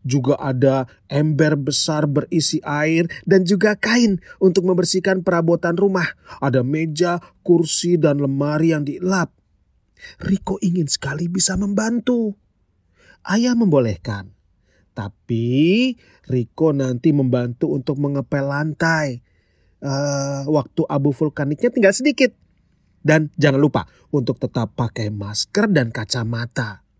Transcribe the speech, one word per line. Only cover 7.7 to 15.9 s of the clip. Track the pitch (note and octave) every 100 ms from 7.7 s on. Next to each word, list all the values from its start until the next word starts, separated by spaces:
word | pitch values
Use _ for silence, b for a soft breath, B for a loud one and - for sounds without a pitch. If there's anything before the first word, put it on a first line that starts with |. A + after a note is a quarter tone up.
| - F3 F3
dan | D3+ C#3+
lemari | C#3+ C#3 C#3+ D3+ E3
yang | D#3 C#3+
dielap. | - F3+ F#3+ E3 _ _ _ _ _ _ _ B B
Riko | - F#3+ - G3
ingin | G3 F3 D3
sekali | - C#3 D3 F3
bisa | F#3 F3+ F#3
membantu. | G3+ G3+ A3 A#3+ - B3 A3 G3+ _ _ _ _ _ b b b
Ayah | - G3+ B3
membolehkan. | A#3+ G#3+ C#3+ A#2 F#2+ - G2+ F#2+ _ _ _ _ _ _ -
Tapi | G2+ _ _ A#2 A#2 C3 D#3+ G#3 B3+